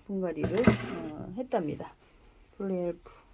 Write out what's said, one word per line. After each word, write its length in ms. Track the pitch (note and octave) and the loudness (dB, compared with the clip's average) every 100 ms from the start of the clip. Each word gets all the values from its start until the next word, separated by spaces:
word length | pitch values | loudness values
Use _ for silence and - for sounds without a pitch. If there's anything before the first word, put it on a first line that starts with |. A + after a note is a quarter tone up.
| - | -8
분갈이를, 520 | G3 F3+ D#3 - G3 B3 - - F3 D#3+ | -4 -2 -2 0 6 6 6 2 -6 -8
어, 200 | D3+ - F#3 | -10 -10 -8
했답니다. 580 | C4 A3 D#3 - - - - - - - - - | -2 0 0 -4 -8 -14 -20 -20 -20 -20 -20 -8
블루 180 | G3 | -4
엘프. 380 | F#3 F3 E3+ - - - | -2 -2 -4 -10 -20 -20